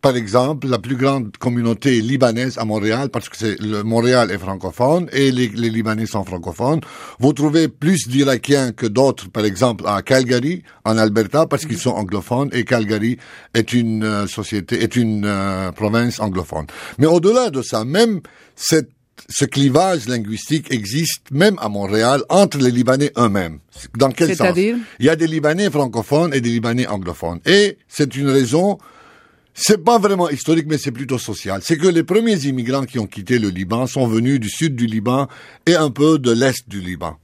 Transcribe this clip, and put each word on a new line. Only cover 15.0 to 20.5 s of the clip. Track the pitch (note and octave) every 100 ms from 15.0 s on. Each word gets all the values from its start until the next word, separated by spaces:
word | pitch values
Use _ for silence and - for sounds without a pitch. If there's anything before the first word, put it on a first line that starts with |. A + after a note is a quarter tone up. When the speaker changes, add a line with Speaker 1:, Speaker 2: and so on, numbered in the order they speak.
| A#2 G#2+
Speaker 1:
euh, | G2+ G2+ G2 F#2+ F#2+
province | E2 G#2 A2+ A#2+ -
anglophone. | G#2+ F#2 E2+ D#2+ D2+ - - -
Mais | D3+
au-delà | E3+ F3+ A#3+ B3
de | C3+
ça, | A#2+ A2
même | A#2 E3+ A#3 G3 - _ _ _
cette, | - D#3+ D#3 _ _ - -
ce | -
clivage | C#3 C#3 C#3 C3 F#3+ F3 A2+
linguistique | B2 G#2 G#2+ -